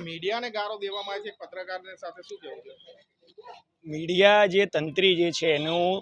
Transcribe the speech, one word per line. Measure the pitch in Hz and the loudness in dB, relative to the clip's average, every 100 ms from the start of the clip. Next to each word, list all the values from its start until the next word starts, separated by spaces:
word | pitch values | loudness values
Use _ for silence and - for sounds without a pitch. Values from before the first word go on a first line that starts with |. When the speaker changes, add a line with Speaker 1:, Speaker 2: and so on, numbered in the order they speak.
Speaker 1:
મીડિયાને | 170 165 185 233 240 | -10 -6 -4 -4 -4
ગાળો | 214 208 208 | -6 -6 -6
દેવામાં | 196 202 202 202 | -8 -8 -8 -8
આવે | |
છે | 208 | -10
એક | - | -14
પત્રકારને | 165 185 180 185 185 180 | -14 -12 -10 -10 -12 -16
સાથે, | 175 175 | -14 -14
શું | - 202 | -16 -16
કહેવું | 147 - | -16 -16
છે? | 135 - - - _ _ _ - 494 - _ _ 160 | -18 -20 -20 -20 _ _ _ -20 -20 -20 _ _ -12
Speaker 2:
મીડિયા | 151 165 180 202 208 202 | -8 -2 4 6 8 6
જે | 190 202 | 4 2
તંત્રી | 151 156 165 190 170 | 0 -2 2 4 4
જે | 170 | 2
છે | - 160 | 0 0
એનું | 147 151 170 180 190 | 2 0 0 0 0